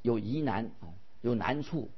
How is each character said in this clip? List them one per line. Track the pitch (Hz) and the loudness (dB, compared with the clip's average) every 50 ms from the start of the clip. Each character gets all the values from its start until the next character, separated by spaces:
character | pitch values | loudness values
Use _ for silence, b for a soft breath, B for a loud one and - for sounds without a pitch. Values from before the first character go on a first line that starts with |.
有 | - 117 117 | 4 4 4
疑 | 107 104 104 131 156 | 4 2 0 0 2
难、 | 151 131 95 104 117 107 - - | 2 2 2 0 0 -2 -6 -8
啊， | - 82 85 - - - - - | -8 -8 -8 -8 -8 -8 -8 0
有 | - 117 120 | 2 2 2
难 | 110 87 92 131 147 | 4 2 2 0 0
处 | 139 - - 156 117 - - | -2 -2 -2 -2 -2 -4 -8